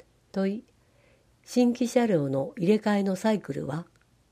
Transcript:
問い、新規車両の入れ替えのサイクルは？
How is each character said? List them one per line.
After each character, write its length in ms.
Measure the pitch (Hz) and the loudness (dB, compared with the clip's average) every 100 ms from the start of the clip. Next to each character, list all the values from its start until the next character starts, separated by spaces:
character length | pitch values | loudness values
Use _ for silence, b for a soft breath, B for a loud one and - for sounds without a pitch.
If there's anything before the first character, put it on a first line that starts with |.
| _ _ _ | _ _ _
問 200 | - 196 | -4 -2
い、 120 | 208 - b b b b b b b - | -4 -10 b b b b b b b -4
新 240 | - 247 | 2 2
規 180 | 240 233 | 2 0
車 200 | - 240 | 0 2
両 200 | 175 139 | 2 0
の 260 | 135 135 - | -2 -4 -2
入 100 | 170 | 2
れ 80 | 214 | 2
替 240 | 214 202 | 2 0
え 40 | |
の 120 | 196 185 | 0 -2
サ 160 | 220 | 0
イ 80 | 214 | -2
ク 140 | - | -4
ル 140 | 143 151 | -8 -6
は？ 180 | 151 170 _ _ _ _ | -8 -8 _ _ _ _